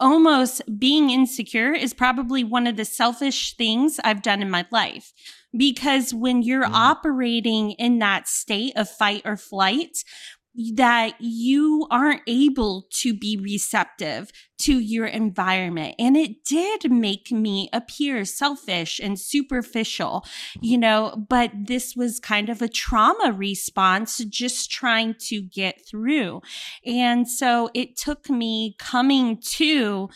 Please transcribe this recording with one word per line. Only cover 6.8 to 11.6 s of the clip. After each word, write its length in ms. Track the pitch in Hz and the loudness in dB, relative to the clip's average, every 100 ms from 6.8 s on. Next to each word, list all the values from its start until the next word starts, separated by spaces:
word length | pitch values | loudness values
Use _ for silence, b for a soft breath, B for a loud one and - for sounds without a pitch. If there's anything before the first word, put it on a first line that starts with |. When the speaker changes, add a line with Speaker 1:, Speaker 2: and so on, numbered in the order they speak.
| 247 311 320 262 247 233 226 220 214 | 4 4 0 0 0 0 0 0 0
Speaker 1:
in 260 | - 240 240 | 0 2 2
that 260 | 208 196 - | 2 0 -2
state 440 | - - 202 262 214 | -6 -4 -4 -4 -4
of 140 | 208 | -4
fight 320 | - 208 208 | 0 0 0
or 120 | 214 208 | -6 -8
flight, 640 | - 196 190 254 339 - - B B B _ 240 226 | -6 0 0 0 -4 -10 -12 B B B _ -10 -4
that 400 | 220 240 233 226 - | 2 4 4 0 -4
you 640 | 233 226 240 277 | -8 -2 2 4